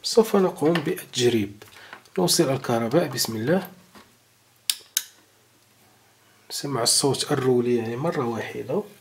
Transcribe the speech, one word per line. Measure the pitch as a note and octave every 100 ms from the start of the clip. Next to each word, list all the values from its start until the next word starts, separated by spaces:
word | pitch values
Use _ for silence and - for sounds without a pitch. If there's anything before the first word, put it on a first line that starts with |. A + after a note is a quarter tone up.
سوف | - - A3 G3+
نقوم | F#3 - D3+
بالتجريب. | E3+ C#3 - - B2+ A#2+ A2+ G2+ - - - - - - -
نوصل | F3 - D3
الكهرباء. | C3+ - A#2 A#2 D#3 D#3+
بسم | A#2+ - A2+
الله. | A#2 F#3+ - - _ - - _ _ _ _ _ - - - - - _ _ _ _ _ _ _ _ _ _ _ _ _ _
سمع | - C#3+ C3
الصوت | A#2+ - C#3+ A#2+ -
الرولي، | C3 B2+ B2 A#2+ A#2+
يعني، | A2 A#2+
مرة | E3 D3+
واحدة. | A#2+ A2 - B2+ G2+ F3+ - -